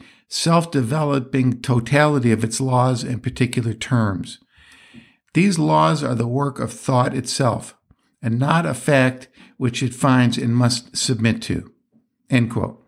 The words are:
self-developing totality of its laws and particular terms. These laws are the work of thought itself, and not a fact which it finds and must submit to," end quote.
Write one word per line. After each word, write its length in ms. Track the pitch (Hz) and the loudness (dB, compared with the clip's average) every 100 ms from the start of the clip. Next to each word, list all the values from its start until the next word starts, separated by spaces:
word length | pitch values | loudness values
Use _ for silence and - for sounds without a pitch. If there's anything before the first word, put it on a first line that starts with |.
| - _ _ | -12 _ _
self-developing 1300 | - 165 165 165 143 113 156 147 139 127 135 127 - | -4 2 2 2 0 -2 -2 0 -2 -2 0 0 -2
totality 720 | - 123 117 143 151 147 120 | 0 0 2 2 4 2 2
of 120 | 110 | 2
its 160 | 110 - | 0 -4
laws 440 | 131 127 127 123 | -2 2 2 0
and 180 | - 113 | -4 -6
particular 500 | 123 - 123 127 113 | -6 -4 -2 -2 -4
terms. 680 | 110 - 123 110 90 80 - _ _ _ - _ - - _ _ | -6 -2 0 0 -2 -8 -16 _ _ _ -20 _ -20 -20 _ _
These 260 | - 196 170 | 2 2 2
laws 440 | 156 156 160 156 | 2 4 4 2
are 120 | 135 | 0
the 140 | 120 117 | -2 -2
work 300 | 127 143 135 | -2 -2 -4
of 140 | 117 | -8
thought 440 | - - 127 127 135 | -6 0 2 2 -2
itself, 580 | 131 - 131 98 - - _ _ _ _ | -4 -2 0 0 -6 -20 _ _ _ _
and 180 | 127 117 | -4 -2
not 280 | 139 160 165 | 0 0 0
a 80 | |
fact 540 | 123 - 143 127 127 - _ - - | -2 2 4 4 0 -10 _ -20 -6
which 260 | 127 123 | -4 -2
it 120 | 127 | -4
finds 420 | - 139 127 123 120 | 0 2 4 4 2
and 180 | 120 | 0
must 420 | 120 123 120 - - | 2 2 0 -6 -6
submit 440 | - 120 113 110 | -4 0 0 -2
to," 300 | - 98 - _ _ _ _ _ - | -4 -6 -8 _ _ _ _ _ -2
end 220 | 131 117 | 0 0
quote. 280 | - 95 - | -2 -6 -8